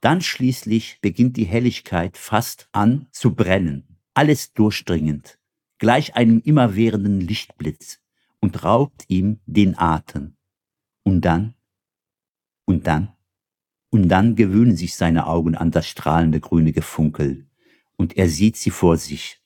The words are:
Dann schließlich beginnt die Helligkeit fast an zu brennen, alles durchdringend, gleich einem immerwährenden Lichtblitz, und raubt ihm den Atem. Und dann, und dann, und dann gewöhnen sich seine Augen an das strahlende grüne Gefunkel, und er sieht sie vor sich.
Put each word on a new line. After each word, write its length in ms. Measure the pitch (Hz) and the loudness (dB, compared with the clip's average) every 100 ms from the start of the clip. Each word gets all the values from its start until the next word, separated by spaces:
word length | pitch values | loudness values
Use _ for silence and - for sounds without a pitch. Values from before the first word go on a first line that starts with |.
Dann 200 | - 175 | 2 0
schließlich 760 | 175 - 127 127 - 110 - - | -2 -2 -2 -2 -2 -4 -4 -4
beginnt 360 | 104 87 123 123 | -4 0 0 0
die 80 | 104 | -2
Helligkeit 720 | 113 120 - - 87 85 - | 0 -2 -4 -6 -4 -4 -8
fast 520 | - 107 120 - _ | -4 -4 -4 -10 _
an 360 | - 104 135 - | 0 0 0 -6
zu 240 | - 123 90 | -2 -2 0
brennen, 640 | 104 95 87 69 - _ _ - | 0 0 -2 -6 -12 _ _ 0
alles 380 | 151 147 - | 2 2 -2
durchdringend, 840 | - 107 - - 85 78 73 - _ _ _ _ _ | 0 0 0 -4 -2 -2 -4 -10 _ _ _ _ _
gleich 380 | 107 127 - - | 0 0 0 0
einem 260 | 117 113 | 2 2
immerwährenden 800 | 131 151 123 95 113 104 101 98 | 4 2 2 2 0 0 -2 -2
Lichtblitz, 760 | 87 107 - _ 78 - - - _ _ _ _ | -2 -6 -10 _ -10 -10 -16 -20 _ _ _ _
und 240 | 95 92 | -6 -4
raubt 420 | 80 113 139 _ - | 0 2 0 _ -4
ihm 320 | 92 98 107 - | -2 -2 -4 -4
den 320 | - 98 85 | 2 2 2
Atem. 580 | 85 80 - 71 73 _ _ _ _ _ _ _ | 0 0 -4 -12 -12 _ _ _ _ _ _ _
Und 180 | - 92 | -2 0
dann, 320 | 85 82 107 - _ _ _ _ _ _ _ _ _ _ - | 0 -2 -4 -10 _ _ _ _ _ _ _ _ _ _ -2
und 220 | 87 - | -2 0
dann, 260 | 78 98 _ _ _ _ _ _ _ _ | -4 -4 _ _ _ _ _ _ _ _
und 180 | 107 90 | 2 4
dann 260 | 92 110 110 | 4 2 2
gewöhnen 400 | 104 98 120 90 | 2 4 4 2
sich 200 | 87 - | -2 -2
seine 320 | 85 82 76 | 0 0 0
Augen 280 | 85 80 80 | -2 -2 -2
an 160 | 82 | 0
das 160 | 82 80 | -2 -4
strahlende 520 | - - 80 82 78 | -8 -2 2 2 0
grüne 340 | - 85 80 | 0 2 2
Gefunkel, 720 | 76 76 - 78 76 73 69 - _ _ _ _ _ | 0 -6 -2 -4 -2 -4 -4 -14 _ _ _ _ _
und 220 | 87 - | -4 0
er 100 | 92 | 0
sieht 300 | 78 104 - | 4 0 2
sie 140 | - | -6
vor 260 | - 90 82 | 0 2 2
sich. 440 | - 73 - - | -2 -12 -14 -18